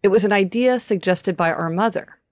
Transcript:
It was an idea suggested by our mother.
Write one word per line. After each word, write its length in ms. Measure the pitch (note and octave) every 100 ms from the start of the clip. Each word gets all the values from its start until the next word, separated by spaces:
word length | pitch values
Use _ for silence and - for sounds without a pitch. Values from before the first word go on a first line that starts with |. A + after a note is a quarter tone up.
It 60 | G3+
was 160 | G3+ G3+
an 80 |
idea 460 | G3+ F#3+ A3+ B3+ B3
suggested 580 | - G3+ F#3 F3+ - E3+
by 140 | E3
our 180 | - E3
mother. 500 | E3 A3+ - - - _